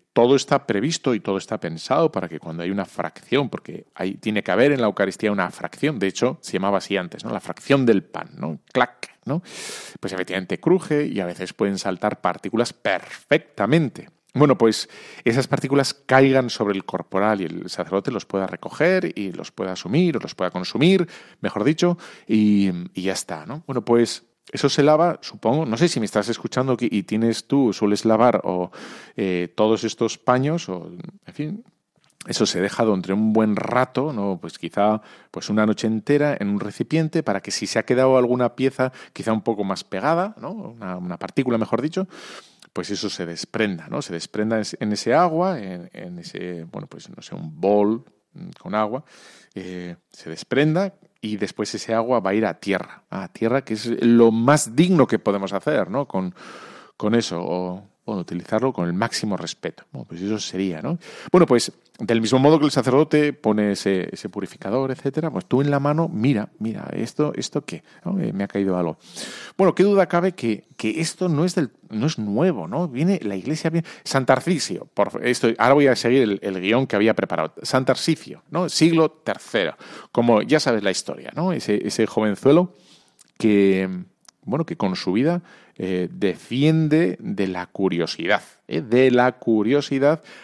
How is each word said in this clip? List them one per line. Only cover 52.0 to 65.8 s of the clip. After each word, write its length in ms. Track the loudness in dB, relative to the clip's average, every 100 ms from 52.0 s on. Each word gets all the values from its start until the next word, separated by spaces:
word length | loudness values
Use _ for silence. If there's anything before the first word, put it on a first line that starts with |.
| 0 0
va 100 | 0
a 40 |
ir 100 | 0
a 160 | 0 -2
tierra, 440 | -2 -4 -4 -14 _
a 200 | -12 -12
tierra 360 | -4 0 0
que 80 | -2
es 140 | -6 -4
lo 440 | 0 4 8 8
más 460 | 6 4 2 2 2
digno 300 | 4 4 4
que 120 | 2
podemos 360 | 0 -2 -2
hacer, 340 | -4 -2 0 -2
¿no? 160 | -4 -4
Con, 280 | -4 -6 -8 -18 -20 -20 -20 -20 -6
con 160 | 0
eso, 260 | 0 0 -4
o, 480 | -4 -4 -6 -8 -14 _
bueno, 160 | -8 -8
utilizarlo 540 | -6 -8 -4 -2 -2
con 120 | -2 -2
el 60 |
máximo 460 | -2 -2 -4 -4 -6
respeto. 460 | -8 -8 -10 -10 -16
Bueno, 160 | -16 -14
pues 140 | -8
eso 180 | -4 -4
sería, 440 | -4 -4 -4 -4
¿no? 160 | -6 -6 -8 -18 4
Bueno, 140 | 6 6
pues 260 | 4 2 -6 _ -10
del 220 | 0 0
mismo 200 | 4 6
modo 180 | 6 6
que 80 | 4
el 60 |
sacerdote 600 | 2 4 4 4 4 2
pone 400 | 0 0 2 2
ese, 400 | 0 0 0 -2
ese 160 | -8 -10
purificador, 640 | -8 -10 -10 -4 -2 -2
etcétera, 400 | -4 -4 -2 -4
pues 160 | -6 0
tú 160 | 2
en 80 | 2
la 80 |
mano, 300 | 2